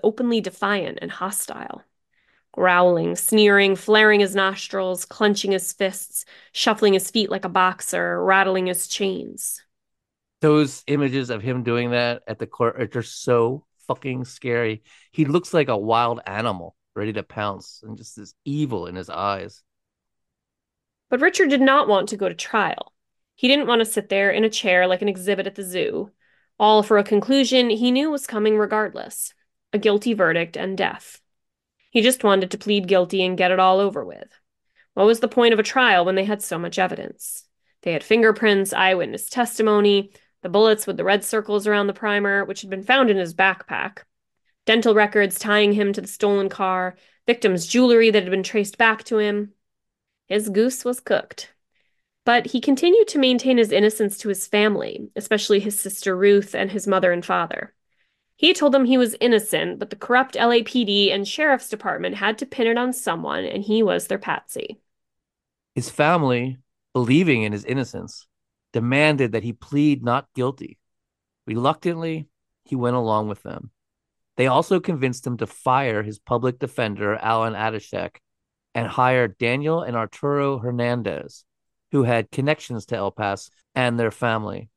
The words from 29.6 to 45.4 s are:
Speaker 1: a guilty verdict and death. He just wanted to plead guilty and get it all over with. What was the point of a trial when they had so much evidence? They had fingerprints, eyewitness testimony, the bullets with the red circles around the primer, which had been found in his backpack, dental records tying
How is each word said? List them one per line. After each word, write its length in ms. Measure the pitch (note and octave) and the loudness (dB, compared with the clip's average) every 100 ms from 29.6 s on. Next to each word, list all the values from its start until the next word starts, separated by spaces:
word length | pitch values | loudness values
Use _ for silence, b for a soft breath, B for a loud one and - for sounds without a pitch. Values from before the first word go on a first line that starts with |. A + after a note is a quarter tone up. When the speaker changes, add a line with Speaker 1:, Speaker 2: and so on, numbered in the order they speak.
| _ | _
Speaker 1:
a 60 | G#3+ | 0
guilty 340 | G#3+ G#3 A#3+ | 2 2 0
verdict 420 | G#3+ E3+ E3 E3 D#3 | 2 2 0 -2 -6
and 220 | F#3+ F#3+ | -6 -2
death. 420 | F3+ - - - _ _ _ _ _ _ _ | -4 -4 -18 -20 _ _ _ _ _ _ _
He 120 | A#3+ | 2
just 220 | A3+ B3+ | 2 4
wanted 260 | G#3 G3 F#3 | 2 2 0
to 60 | G3+ | -6
plead 300 | G#3 G3+ F3+ | -2 0 2
guilty 360 | F#3+ F3+ F#3+ | 2 2 0
and 140 | F#3 F3+ | -2 0
get 140 | F3+ | 0
it 80 | F#3 | 4
all 200 | F#3 F#3+ | 4 4
over 240 | G3+ D#3+ | 0 -4
with. 360 | F#2+ - - _ _ _ _ _ _ - | -10 -14 -20 _ _ _ _ _ _ 2
What 100 | G#3 | 4
was 140 | A3+ | 4
the 80 | B3 | 0
point 260 | - A#3 | 2 4
of 60 | A3 | 4
a 40 | |
trial 420 | G#3+ B3+ B3 F#3 F3 | 0 2 4 4 2
when 100 | F#3+ | 0
they 100 | G3+ | -2
had 160 | G#3 | -4
so 160 | - E3 | -6 -8
much 220 | E3+ F3+ | -6 -4
evidence? 640 | F#3 - - - - - - _ _ _ | -4 -4 -12 -14 -14 -14 -18 _ _ _
They 80 | - | -6
had 120 | D#3 | -4
fingerprints, 720 | - A3+ A3 G#3+ A3 G3 G3 | 2 4 4 4 4 2 2
eyewitness 560 | - F#3+ F#3 D3 - - | 2 2 2 -2 -6 -6
testimony, 840 | B3+ A#3 - A3 G#3 G#3 G3+ G3 b b b | -4 -2 0 2 4 4 2 0 b b b
the 80 | F3+ | -2
bullets 380 | F#3+ A3 G#3+ G#3 | 4 4 4 -2
with 100 | F#3 | -4
the 60 | |
red 200 | F3 G3+ | 0 0
circles 440 | - A3 G#3+ G#3 G#3 | 0 -6 -2 -2 0
around 200 | G#3 G3+ | 0 0
the 60 | |
primer, 520 | G3 A3 G3+ G3+ G3+ F#3+ | -4 -2 0 0 -2 -4
which 160 | G3 | -8
had 80 | G3 | -10
been 120 | F#3+ | -6
found 280 | G3 C4+ B3 | 0 2 4
in 60 | G3 | 2
his 180 | F3 E3+ | 0 0
backpack, 640 | F#3+ F#3 - A#2 G3+ - - _ _ _ _ _ - | 0 0 -6 -8 -8 -10 -20 _ _ _ _ _ 0
dental 300 | A#3 A3+ G#3+ | 2 4 4
records 420 | G#3 G#3 G3 | 2 2 0
tying 360 | - | -2